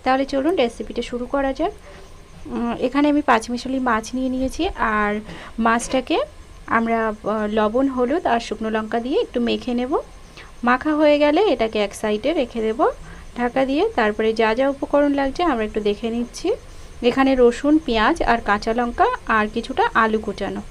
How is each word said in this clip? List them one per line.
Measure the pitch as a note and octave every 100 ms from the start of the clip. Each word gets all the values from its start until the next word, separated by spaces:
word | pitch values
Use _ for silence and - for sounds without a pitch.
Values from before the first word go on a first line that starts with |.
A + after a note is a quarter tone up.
তাহলে | B3+ C4 C4+
চলুন | C#4 C#4 F#4
রেসিপিটা | A#3+ - A3+ A3
শুরু | A#3+ A#3+ A#3+
করা | C#4 C4+
যাক। | C4+ E4+ - - - - - - - D#4
উম, | A#3 A#3 A#3
এখানে | B3+ C#4 D4
আমি | D4
পাঁচমিশালি | C#4+ A#3 A3+ A#3+ B3+ C4+
মাছ | B3+ A3 A3
নিয়ে | B3+ C4
নিয়েছি, | B3+ C4 - E4+ - A#3
আর | G#3+ G#3 G#3 G#3+ E3+ - -
মাছটাকে | A3+ A#3 A#3 C4 C4 F4 D5+ - - - -
আমরা, | A3+ A3+ A3+
আহ, | A3 G#3+ - G#3+ G#3
লবণ, | G#3+ G#3+ A3+ C4+
হলুদ | B3+ B3 D#4 F4+
আর | A#3
শুকনো | A#3 G#3+ A3
লঙ্কা | A3 A3 A#3
দিয়ে | A#3 E4+
একটু | A#4+ B3+
মেখে | A#3+ G#3+ A#3
নেব। | A#3+ B3 F4+ D5+ - - - - -
মাখা | A#3+ B3+ D4
হয়ে | D4+ D4+ D4
গেলে | D4 D4+ G#4
এটাকে | B3+ A3+ G#3+
এক | G3+
সাইডে | - A3 G#3+ B3
রেখে | E4+ A#3+ A#3+
দেব | A3 A3+ F#4 - - - - -
ঢাকা | A#3+ B3+
দিয়ে। | C4+ C#4 G#4+
তারপরে | A4 G#3+ G#3+ A3
যা | A3+ A3
যা | A3+ C4+
উপকরণ | C#4 C#4+ C#4+ D4
লাগছে | C#4 C#4 C4+
আমরা | F4 B3
একটু | G#3+ G#3+
দেখে | G#3 G#3 A#3
নিচ্ছি। | A3+ A#3+ - E4 B4 - - - -
এখানে | A#3+ B3 C4+
রসুন, | C4 A#3+ A#3+ C#4+ D#4
পেঁয়াজ | D4+ A3+ A3 E4+
আর | - A#3
কাঁচা | - G#3 A3+
লঙ্কা | A3+ A#3+ A#3 G4 B4+ -
আর | A3+ G#3+
কিছুটা | G#3+ A3+ C4+ A4+
আলু | B3 A3 G#3+
কুচানো। | G#3+ F#3+ G3 G3 G#3